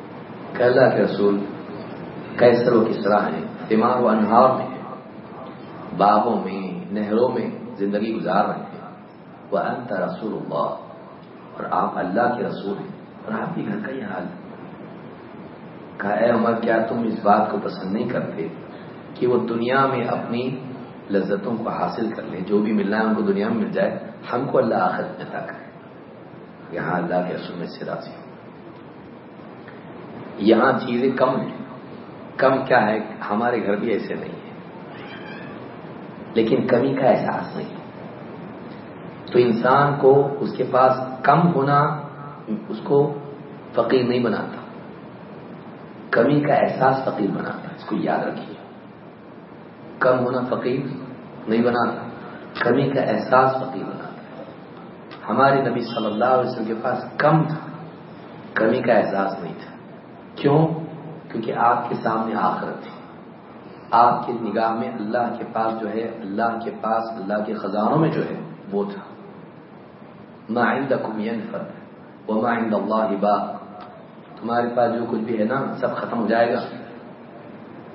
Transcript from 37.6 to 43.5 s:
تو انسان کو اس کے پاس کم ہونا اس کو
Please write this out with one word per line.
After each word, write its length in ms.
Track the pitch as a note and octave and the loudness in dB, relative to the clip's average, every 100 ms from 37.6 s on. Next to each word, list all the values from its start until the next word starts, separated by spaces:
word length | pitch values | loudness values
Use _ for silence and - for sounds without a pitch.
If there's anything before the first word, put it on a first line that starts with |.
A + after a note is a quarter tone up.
| - - - - - - - - - - - - - - - - - | -8 -10 -14 -14 -14 -14 -14 -12 -12 -12 -14 -14 -14 -14 -14 -14 2
تو 80 | B2 | 4
انسان 600 | A#2+ G#2+ B2 C#3 C#3+ - | 6 4 6 6 6 6
کو 280 | C3+ C#3 C#3 - | 8 8 6 2
اس 180 | A2+ - | -2 -2
کے 60 | B2 | 2
پاس 200 | B2+ C3 B2+ - - | 6 6 6 0 2
کم 300 | C#3 D3+ F3 | 6 8 6
ہونا 260 | C3+ C3+ C#3+ D3+ - - - - - - G#2+ - | 4 4 6 4 0 -8 -12 -14 -12 -8 -6 -6
اس 100 | A2 | -6
کو 300 | - C#3+ D3 - - - - | 4 4 4 0 -10 -12 -14